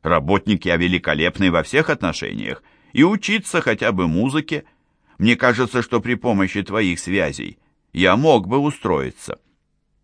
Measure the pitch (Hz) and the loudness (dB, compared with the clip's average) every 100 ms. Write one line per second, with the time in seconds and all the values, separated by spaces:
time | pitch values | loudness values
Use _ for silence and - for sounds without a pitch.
0 | 80 85 71 98 - 101 90 85 90 90 | 2 0 2 0 2 0 2 0 2 0
1 | - 76 82 - 95 85 78 139 160 147 | 0 0 0 2 2 2 0 -2 0 -2
2 | 87 78 50 50 50 - _ _ _ 113 | -4 -6 -8 -10 -10 -12 _ _ _ 2
3 | 165 208 - 214 - 170 131 110 110 95 | 2 2 -2 -4 -2 -2 -2 0 0 0
4 | 87 80 123 147 147 147 - _ _ _ | 0 0 0 -2 -4 -8 -8 _ _ _
5 | _ _ 104 120 127 117 123 123 113 120 | _ _ 2 4 2 2 0 0 -2 -2
6 | 113 120 123 101 92 101 95 101 98 85 | -2 -4 0 0 0 -2 -4 -2 0 -2
7 | - 95 80 69 50 - _ _ _ - | -4 -2 -2 -4 -12 -14 _ _ _ 0
8 | 90 101 160 127 90 127 143 143 101 80 | 4 4 4 4 2 -2 -2 -4 -2 -2
9 | 64 - - - _ _ _ _ _ _ | -2 -8 -14 -14 _ _ _ _ _ _